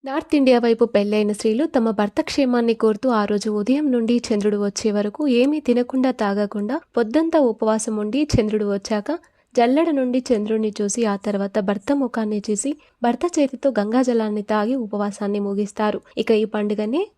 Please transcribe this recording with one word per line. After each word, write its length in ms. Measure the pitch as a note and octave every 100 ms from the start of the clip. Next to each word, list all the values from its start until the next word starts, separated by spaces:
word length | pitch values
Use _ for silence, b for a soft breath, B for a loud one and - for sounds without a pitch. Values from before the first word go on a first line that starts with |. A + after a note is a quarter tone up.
నార్త్ 280 | C4+ C#4 -
ఇండియా 220 | D4+ C4 A#3+
వైపు 260 | A#3 A3+
పెళ్ళైన 480 | A#3 G#3+ G3+ G#3+ G#3
స్త్రీలు 320 | G#3 A3 A3 D#4+
తమ 240 | C4+ A3+
భర్త 300 | G#3+ G#3 -
క్షేమాన్ని 540 | D#4 - C4 B3 A#3
కోరుతూ 340 | A3+ A3 G#3+ C4
ఆ 100 | A3+
రోజు 240 | G3+ G#3 G#3+
ఉదయం 360 | G#3 G#3 C4+ D4+
నుండి 220 | A#3+ A3+ A#3+
చంద్రుడు 400 | - G#3+ G3+ G#3
వచ్చే 280 | G3+ - A3
వరకు 300 | G#3 G#3 G#3 D4+ A#3+
ఏమీ 180 | C4+ D4+
తినకుండా 500 | C#4+ A#3+ B3 C4 B3+ B3
తాగకుండా 560 | G#3 G3+ G#3 G#3 G#3 D4 _
పొద్దంతా 460 | - A3 C4+ E4 E4 C4
ఉపవాసం 440 | A3 A3 A3 A3+ G#3+
ఉండి 260 | G#3 B3+
చంద్రుడు 420 | D4 - G#3+ G#3+ G#3
వచ్చాక 460 | G3+ - G#3+ G3+ E4 b b b
జల్లెడ 340 | - A#3 C#4 E4+ C#4+
నుండి 200 | B3+ C4 B3+
చంద్రుణ్ణి 460 | A3+ G#3+ A3 G#3+
చూసి 260 | G#3 G3+ A#3+ A3+
ఆ 100 | G3+ G#3+
తర్వాత 300 | G3+ G3 A3 G3
భర్త 220 | G3+ - C#4+
ముఖాన్ని 400 | B3+ A#3+ G#3+ G#3 G#3
చూసి 240 | G#3 C4+ D4+ b b
భర్త 220 | A#3+ B3 F4 -
చేతితో 320 | C#4 A#3+ C#4 A3
గంగాజలాన్ని 680 | G3+ A#3+ B3+ A#3 G#3+ G#3 G#3
తాగి 240 | G#3+ G#3 C4+
ఉపవాసాన్ని 580 | G#3+ G#3 G#3 G3 G3+ G#3 G3+
ముగిస్తారు. 520 | G3+ G3+ - G#3+ - b -
ఇక 140 | A3 A3
ఈ 40 | G#3+
పండుగనే 480 | G#3+ G#3 G#3 G#3+ C#4 G#4